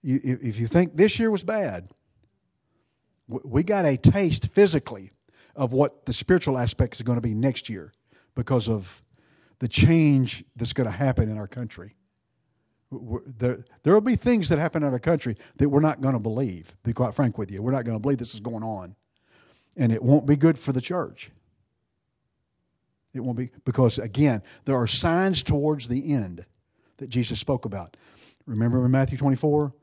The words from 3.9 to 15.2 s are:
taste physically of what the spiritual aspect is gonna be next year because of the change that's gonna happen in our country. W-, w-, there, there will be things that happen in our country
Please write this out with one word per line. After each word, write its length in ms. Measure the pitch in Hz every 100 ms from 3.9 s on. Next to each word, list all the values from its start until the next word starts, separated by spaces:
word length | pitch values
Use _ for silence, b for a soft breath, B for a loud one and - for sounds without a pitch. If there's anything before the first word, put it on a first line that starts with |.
| 131
taste 500 | - 202 185 151 -
physically 580 | - 202 160 - 101 95 _ _ b b
of 200 | - 131
what 320 | 131 143 - -
the 80 |
spiritual 420 | 123 - 185 - 117
aspect 380 | 117 - 120
is 80 | -
gonna 180 | 117 120
be 140 | 113
next 340 | 107 131 120 -
year 240 | 104 78 _ b b b
because 360 | - 117 131 110
of 320 | 110 92 - _ b b b b b
the 100 | 123
change 760 | - 147 165 156 139 127 - - -
that's 160 | 117
gonna 180 | - 120
happen 380 | 90 139 123 110
in 80 | 107
our 100 | 101
country. 480 | - 120 - 90 _ _ _ _ _ _ _ _ _ _
W-, 280 | 131 120 117
w-, 160 | - 120
there, 260 | 123 123 - b
there 100 | -
will 80 | 202
be 160 | 214 233
things 320 | 247 240 170
that 100 | 156
happen 240 | 160 165
in 100 | 147
our 60 | 127
country 380 | 160 165